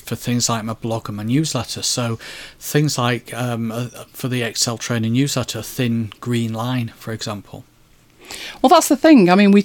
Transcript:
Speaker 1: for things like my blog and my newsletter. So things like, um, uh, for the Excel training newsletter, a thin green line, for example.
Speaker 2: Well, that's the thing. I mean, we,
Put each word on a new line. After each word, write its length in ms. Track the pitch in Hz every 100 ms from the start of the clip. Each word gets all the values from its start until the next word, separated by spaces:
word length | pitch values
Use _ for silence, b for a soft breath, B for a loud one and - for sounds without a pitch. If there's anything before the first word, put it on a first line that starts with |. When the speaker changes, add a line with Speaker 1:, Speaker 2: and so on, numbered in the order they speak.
Speaker 1:
for 160 | - 120
things 320 | - 120 117
like 160 | 113
my 80 | 110
blog 360 | 110 117 110 -
and 100 | 101
my 60 |
newsletter. 580 | 107 135 156 - - -
So 360 | - - 117 113 B B B B
things 380 | - 147 151 -
like, 380 | 120 120 -
um, 380 | 113 123 117 113
uh, 160 | 113 123 - -
for 160 | - 131
the 140 | 127
Excel 360 | 113 - - 113
training 340 | - 117 113
newsletter, 460 | 123 139 131 113 113
a 40 |
thin 520 | - - 123 117 107 -
green 360 | 120 120 113
line, 340 | 110 120 127 113 -
for 160 | -
example. 520 | 107 117 104 - 101 - _ _ _ _ _ B B B B
Speaker 2:
Well, 80 | 381
that's 180 | 339 -
the 80 | 277
thing. 320 | 320 277 175
I 60 |
mean, 180 | 185 202
we, 100 | 202